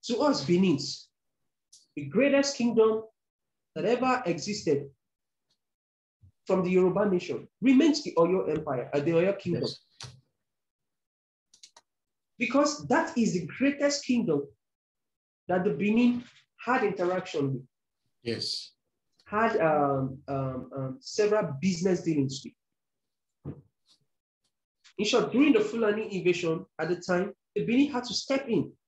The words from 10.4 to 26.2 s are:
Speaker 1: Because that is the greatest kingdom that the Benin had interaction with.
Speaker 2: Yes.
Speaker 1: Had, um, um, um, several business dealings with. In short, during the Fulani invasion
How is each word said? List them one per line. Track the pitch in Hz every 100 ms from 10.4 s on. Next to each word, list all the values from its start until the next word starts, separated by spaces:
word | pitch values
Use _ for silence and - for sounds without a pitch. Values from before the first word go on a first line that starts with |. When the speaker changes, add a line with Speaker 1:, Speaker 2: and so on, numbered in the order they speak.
| _ _ _ _ _ _ _ _ _ _ _ _ - - _ _ _ _ _ _
Speaker 1:
Because | 233 269 302 - 139
that | 320 330 -
is | 208
the | 175 143
greatest | - 269 285 285 285 -
kingdom | 247 202 147 - _ _ _ _ _ _ _ _ _ -
that | 180
the | 190
Benin | 175 202 226 240 240 - - _ _
had | - 254
interaction | 208 180 180 185 185 160 139
with. | 127 - _ _ _ _ _
Speaker 2:
Yes. | 117 107 - - - _ _ _ _ _ _
Speaker 1:
Had, | 208 226 -
um, | 160 151 143 139 131 135 -
um, | 135 131 127 - 139
um, | 131 131
several | - - 208 214 175 135
business | 190 170 190 175
dealings | - 151 135 -
with. | - _ _ _ _ _ _ _ _ _ - - _ _ _ _ _ _ _ _ _ _ _ _ - -
In | 208
short, | 240 139
during | 233 294
the | 233
Fulani | 208 233 220 208 220
invasion | 196